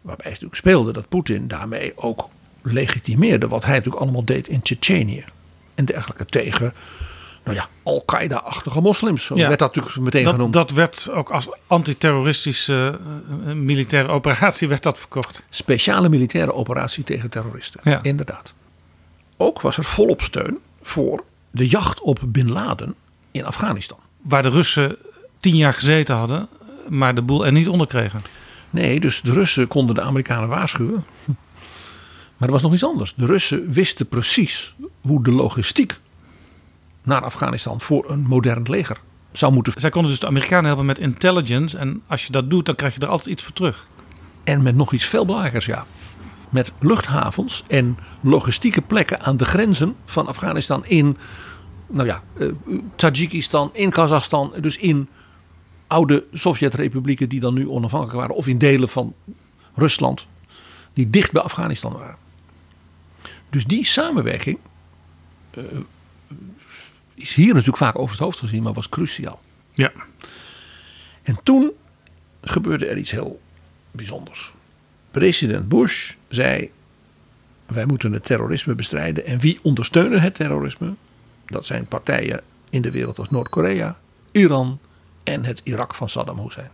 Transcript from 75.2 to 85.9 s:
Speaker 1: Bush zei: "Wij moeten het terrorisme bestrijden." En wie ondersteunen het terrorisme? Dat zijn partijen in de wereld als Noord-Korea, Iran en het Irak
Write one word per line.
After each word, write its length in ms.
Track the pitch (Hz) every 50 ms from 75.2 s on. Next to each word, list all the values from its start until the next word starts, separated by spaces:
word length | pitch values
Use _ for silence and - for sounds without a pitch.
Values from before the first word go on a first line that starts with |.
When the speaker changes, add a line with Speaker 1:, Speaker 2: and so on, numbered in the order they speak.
| 175 190 170 - - 117 107 101 98 98
Speaker 1:
Bush 440 | 147 226 254 202 - - - - - _ _ _
zei: 420 | - 117 127 - - - - - _ _ _ _ _ _ _ _ _ _ _ _ _ _ _ _ _ _ _
"Wij 200 | _ - 117 110
moeten 260 | 135 143 123 - 113 104
het 120 | - -
terrorisme 500 | - 127 113 113 110 160 143 - - 120
bestrijden." 520 | 117 117 - - - 151 82 80 - -
En 120 | - 127 123
wie 200 | 120 156 175 - -
ondersteunen 580 | 156 143 117 113 - - 170 175 220 240 190
het 140 | 160 190 190
terrorisme? 600 | - 156 147 147 147 143 143 - - 170 170 196 - _ _ _ _ _ _ _ _ _
Dat 200 | - - - -
zijn 200 | - 127 120 120
partijen 540 | - - - - - 135 123 - - - - - _ _ _ _ _
in 120 | - 131 123
de 80 | 123
wereld 280 | - 127 123 117 113 -
als 120 | 104 98
Noord-Korea, 680 | - 127 120 - - 175 165 180 - 185 - - 175 - _ _ _ _ _ _
Iran 480 | _ 208 196 170 147 135 131 127 131 139 _ _ _ _ _ _ _ _ -
en 200 | - 143 139 117
het 160 | 123 117 - -
Irak 300 | - 123 110 120 -